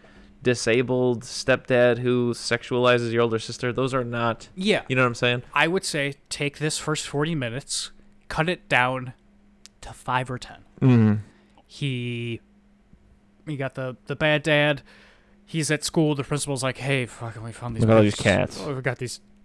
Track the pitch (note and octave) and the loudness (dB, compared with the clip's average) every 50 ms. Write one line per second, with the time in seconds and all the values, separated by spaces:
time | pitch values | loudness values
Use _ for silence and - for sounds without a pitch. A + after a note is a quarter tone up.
0 | _ - - - - - - - - B2 A#2+ - - A#2 A2+ B2 B2+ A#2+ B2+ B2+ | _ -20 -20 -20 -20 -20 -14 -4 0 0 0 0 2 2 2 2 2 2 0 2
1 | B2+ B2+ A#2+ A2+ A2+ - - - - C3+ C3 C3 - - C3 A#2+ B2 B2 A#2+ A#2 | 2 2 0 -2 -4 -10 -10 -6 0 0 0 0 2 2 4 6 6 6 4 2
2 | B2 B2 B2 B2 A#2+ A#2+ A#2 - - - A#2 A#2 - - B2+ B2 B2 B2 B2 A#2+ | 2 0 2 2 2 0 -2 -4 -4 -4 -4 -4 -4 -2 -2 2 4 4 4 4
3 | A#2 A#2 A2+ A#2 A#2 A#2 A2+ A2 - - A#2 - - B2 A2+ B2 C3 C3 C3 C3 | 2 0 2 2 2 2 0 -2 -4 -6 -10 -6 -4 -4 -2 -2 -2 -2 -2 -4
4 | A#2+ A#2 A#2+ A#2+ A#2 A#2 A2 - - - - F#3 F#3 G#3+ F#3 B2 - - C3 B2+ | -4 -4 -4 -2 -2 -2 -2 -4 -8 -18 -10 -4 0 0 0 0 0 -2 0 2
5 | B2+ B2 A#2 - B2+ B2 B2 B2 - - - C#3+ D3+ E3 F3+ F#3+ - - - D3+ | 2 2 2 0 0 0 0 -2 -4 -4 0 2 2 2 0 -2 -4 -4 -4 -4
6 | C#3 C#3 C#3 _ _ - - - D3 C#3+ - - D3 D#3 - - - D3+ D#3 D3 | -4 -4 -6 _ _ -12 -8 -4 -4 -6 -4 -4 -4 -4 -4 -4 -4 -4 -4 -4
7 | - - - C#3+ D3+ E3 E3+ C#3+ B2+ A2+ A2+ C#3 - - - - - - - - | -4 -6 -4 -2 -2 -2 -2 -4 -4 -6 -8 -8 -8 -8 -8 -8 -8 -8 -14 -20
8 | - - _ _ _ - - - D#3+ F3 F3+ - _ - C#3+ B2+ B2 B2+ C3 B2+ | -20 -20 _ _ _ -8 -2 -2 0 -2 -2 -6 _ 0 2 2 2 2 0 -4
9 | B2+ B2 - _ _ _ _ _ _ _ _ _ _ - _ _ - - - - | -8 -12 -16 _ _ _ _ _ _ _ _ _ _ -20 _ _ -20 -18 -18 -14
10 | - - B2 B2+ C3 B2+ B2 A#2+ - - - - - _ - - C3+ C3 B2 A#2 | -6 -2 -2 -2 -2 -2 -6 -10 -10 -14 -18 -20 -20 _ -4 2 4 6 8 8
11 | A2 G#2+ G#2 G#2+ - - _ _ _ _ _ - _ _ - - D3 C3+ B2+ B2 | 8 6 4 2 -2 -10 _ _ _ _ _ -20 _ _ -12 -8 -6 -6 -6 -6
12 | A#2+ A#2+ A#2+ A#2 A#2 A#2 A2+ - _ _ _ _ _ _ _ _ _ _ - _ | -6 -6 -6 -6 -6 -6 -8 -10 _ _ _ _ _ _ _ _ _ _ -20 _
13 | _ _ _ _ _ _ _ _ - D#3 D3+ C3 C#3 C3 - - C3 B2+ B2 - | _ _ _ _ _ _ _ _ -10 -10 -6 -6 -6 -6 -6 -6 -8 -8 -8 -10
14 | _ - C#3+ - D#3+ D3+ D3+ D3 - E3 D3+ D3 D3 D3+ D3 C#3 - - - - | _ -8 -4 0 2 2 2 2 2 2 4 4 4 2 0 -2 -4 -18 -20 -20
15 | - - _ _ _ _ _ _ _ - - D#3+ D3 C3+ D3+ D3 - - - F3 | -20 -20 _ _ _ _ _ _ _ -8 -4 -4 0 0 -2 -2 -2 -2 0 2
16 | D#3 D3+ D3+ C3+ B2+ - D3+ C#3+ - C#3+ C#3 B2 B2+ C3 B2+ - B2 C#3 C#3 C3 | 2 2 2 -2 -2 -4 -4 -4 -2 -4 -4 -2 -2 -4 -4 -4 -2 -2 -2 -2
17 | B2 A2+ - - A#2+ A#2 A2 A2 A2 A#2 A2 - B2 B2 A#2 - A#2+ A2 A2+ A2+ | -2 -4 -8 -10 -12 -10 -10 -10 -12 -12 -12 -10 -10 -8 -2 2 4 6 8 8
18 | G#2+ G#2 G2 - - A2 F#2 F#2+ F#2 - - - F#2+ D3+ C3+ C3 B2+ C#3 B2 - | 8 6 4 2 2 2 4 4 2 -2 -4 -8 -8 -6 -6 -4 -4 -4 -4 -4
19 | B2+ A#2 - - _ _ - _ | -8 -10 -10 -12 _ _ -20 _